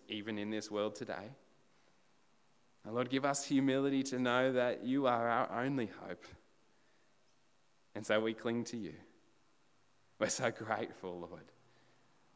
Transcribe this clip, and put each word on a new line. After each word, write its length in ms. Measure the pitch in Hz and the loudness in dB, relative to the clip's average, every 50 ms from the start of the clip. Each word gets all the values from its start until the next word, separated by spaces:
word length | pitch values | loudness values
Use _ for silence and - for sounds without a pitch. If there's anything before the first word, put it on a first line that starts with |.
| - - | -12 -10
even 320 | 107 107 101 110 107 104 | -8 -8 -6 -6 -6 -4
in 100 | 104 107 | -4 -4
this 220 | 110 107 104 - | -4 -4 -4 -4
world 240 | 104 104 104 107 107 | -2 0 0 -2 -2
today. 340 | - - 110 98 - 98 113 139 - - - - _ _ _ _ _ _ _ _ _ _ _ _ _ _ _ _ _ _ _ _ _ _ _ _ _ - | -6 -8 -8 -8 -8 -8 -12 -16 -18 -20 -20 -20 _ _ _ _ _ _ _ _ _ _ _ _ _ _ _ _ _ _ _ _ _ _ _ _ _ -12
And 80 | 104 113 | -6 -2
Lord, 160 | 120 127 123 | -2 -2 0
give 160 | 131 135 135 | 0 0 2
us 200 | 143 139 135 - | 2 0 0 0
humility 560 | - 139 135 135 135 131 135 139 139 135 135 135 | 2 4 4 6 6 4 4 4 2 2 2 0
to 160 | 135 135 127 | 0 0 0
know 320 | 127 123 120 127 127 131 127 | 2 4 6 6 6 4 4
that 300 | 123 123 123 117 - - | 4 2 2 2 0 0
you 220 | 123 131 139 139 | 0 2 4 4
are 220 | 127 123 113 117 117 | 4 4 4 4 2
our 360 | 117 123 127 - 95 117 123 | 2 2 2 0 0 -2 0
only 260 | 139 143 131 113 101 - - 92 95 | 0 0 0 -2 -2 -4 -8 -10 -10
hope. 160 | 90 - - - - - - - _ _ - _ _ _ _ _ - - _ _ _ _ _ _ _ _ _ _ _ _ _ _ _ _ _ _ - | -10 -12 -12 -18 -20 -20 -20 -20 _ _ -20 _ _ _ _ _ -20 -20 _ _ _ _ _ _ _ _ _ _ _ _ _ _ _ _ _ _ -12
And 120 | 107 117 | -8 -2
so 140 | - 107 107 | 2 2 2
we 140 | 110 113 113 | 2 0 -2
cling 300 | 113 - 117 117 120 117 | -2 -2 -2 -2 -2 -2
to 120 | - - 117 | -4 -6 -8
you. 160 | 101 80 78 - - - - - _ _ _ _ _ _ _ _ _ _ _ _ _ _ _ _ _ _ _ - | -8 -8 -10 -12 -18 -20 -20 -20 _ _ _ _ _ _ _ _ _ _ _ _ _ _ _ _ _ _ _ -2
We're 100 | 107 104 | -2 -2
so 200 | - - 131 117 | 0 0 0 -2
grateful, 800 | - - 113 110 107 101 117 - - - - 92 90 90 85 87 | -2 -2 -4 -4 -2 -4 -4 -6 -10 -10 -10 -10 -8 -8 -10 -12
Lord, 220 | 92 78 71 - - - - - - - - - - - - - _ _ _ _ _ | -12 -16 -18 -20 -20 -20 -20 -20 -20 -20 -20 -20 -20 -20 -20 -20 _ _ _ _ _